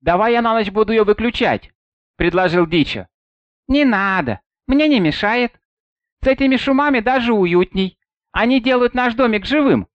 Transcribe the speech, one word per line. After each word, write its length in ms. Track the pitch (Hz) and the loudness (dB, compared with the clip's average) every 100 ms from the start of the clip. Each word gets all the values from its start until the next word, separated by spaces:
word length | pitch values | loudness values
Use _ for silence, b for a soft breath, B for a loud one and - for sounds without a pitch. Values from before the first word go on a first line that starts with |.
«Давай 340 | 147 180 220 | 0 0 2
я 80 | 233 | 0
на 120 | 233 | 0
ночь 160 | 226 202 | 0 -2
буду 220 | 196 214 | -2 0
её 120 | 226 | 2
выключать», — 680 | 208 208 226 - 214 110 - _ _ _ _ _ | 2 0 0 -2 -2 -2 -6 _ _ _ _ _
предложил 520 | 170 175 180 175 170 | -2 0 0 0 0
Дича. 400 | 165 135 110 90 _ _ _ _ _ - | 0 -2 -4 -12 _ _ _ _ _ -4
«Не 180 | 269 | 0
надо, 560 | 285 208 196 185 135 104 _ _ - | 2 0 0 -2 -2 -6 _ _ -2
мне 200 | 269 311 | 0 2
не 140 | 269 | 2
мешает. 600 | 165 143 208 240 240 _ _ _ _ _ _ _ | 2 0 -2 -2 -4 _ _ _ _ _ _ _
С 60 | 262 | -2
этими 280 | 262 269 262 | 0 0 0
шумами 440 | - 269 294 262 | 0 0 0 -2
даже 320 | 220 262 233 | 0 -2 0
уютней. 680 | 220 180 175 185 190 190 _ _ _ _ | 0 2 2 0 -2 -6 _ _ _ _
Они 300 | 190 226 262 | -2 0 0
делают 340 | 233 254 240 | 0 0 0
наш 200 | 247 247 | 0 -4
домик 300 | 226 254 214 | 0 0 -2
живым». 440 | 190 294 277 135 90 | -2 0 2 0 -2